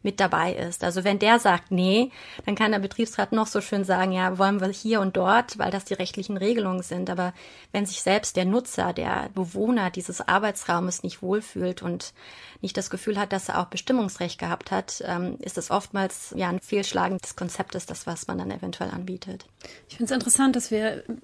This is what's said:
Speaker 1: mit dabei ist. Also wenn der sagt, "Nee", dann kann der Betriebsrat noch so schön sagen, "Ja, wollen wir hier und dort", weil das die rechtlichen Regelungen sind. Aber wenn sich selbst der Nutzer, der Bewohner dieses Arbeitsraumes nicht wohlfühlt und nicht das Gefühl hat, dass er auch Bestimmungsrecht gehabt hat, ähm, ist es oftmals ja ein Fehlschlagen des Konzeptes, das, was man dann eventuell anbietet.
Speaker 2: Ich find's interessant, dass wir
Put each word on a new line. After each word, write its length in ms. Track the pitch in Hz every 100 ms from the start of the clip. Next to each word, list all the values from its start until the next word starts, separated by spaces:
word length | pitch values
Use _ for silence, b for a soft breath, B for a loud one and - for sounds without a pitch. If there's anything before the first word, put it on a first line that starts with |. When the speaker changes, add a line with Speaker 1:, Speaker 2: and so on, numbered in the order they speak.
Speaker 1:
mit 160 | 202 202
dabei 340 | 185 165 175
ist. 300 | - 170 -
Also 220 | 175 180 196
wenn 140 | 196
der 200 | 208 233
sagt, 320 | 208 175 -
"Nee", 400 | 180 185 214 254 B B B -
dann 100 | 208
kann 160 | 214
der 80 | 208
Betriebsrat 520 | 196 - 226 - 196
noch 160 | 220 220
so 140 | 208
schön 240 | - 202 190
sagen, 260 | 185 190
"Ja, 260 | 185 185 185
wollen 220 | 196 202
wir 80 | 190
hier 320 | 190 220 220
und 160 | 190 185
dort", 420 | 185 226 247 214
weil 140 | 202
das 140 | 196 -
die 80 |
rechtlichen 420 | 190 180 208 190 196
Regelungen 460 | 202 233 190 185
sind. 260 | - 180 185
Aber 240 | 180 180 B B B B
wenn 140 | 202 202
sich 160 | -
selbst 340 | 190 208 - -
der 100 | 185
Nutzer, 460 | 226 254 - 180
der 380 | 175 - - -
Bewohner 560 | 190 175 196 220 240 185
dieses 280 | 185 180 180 -
Arbeitsraumes 760 | 185 208 196 - 175 180 -
nicht 180 | 180 -
wohlfühlt 600 | 185 208 - 185 180 180
und 320 | 175 175 - B B B B B
nicht 160 | 190 190
das 120 | 190
Gefühl 300 | 190 214 202
hat, 140 | 202
dass 160 | 196 -
er 100 | -
auch 60 | 175
Bestimmungsrecht 720 | 185 - 254 196 - 175 -
gehabt 320 | 170 175 -
hat, 320 | 190 - - 185
ähm, 320 | 175 180 -
ist 180 | 185 175
es 140 | -
oftmals 600 | 196 - 202 190 - - -
ja 140 | 180
ein 100 | 185
Fehlschlagen 580 | - 202 196 180 180 190
des 180 | - -
Konzeptes, 500 | 180 - - 180 -
das, 220 | 165 -
was 200 | 170 -
man 100 | 180
dann 140 | 185
eventuell 380 | 175 180 - 185
anbietet. 560 | 175 185 185 190 190 - _ B B _
Speaker 2:
Ich 80 | -
find's 140 | 233
interessant, 440 | 254 240 - 269 247
dass 160 | -
wir 320 | 214 220 - - 226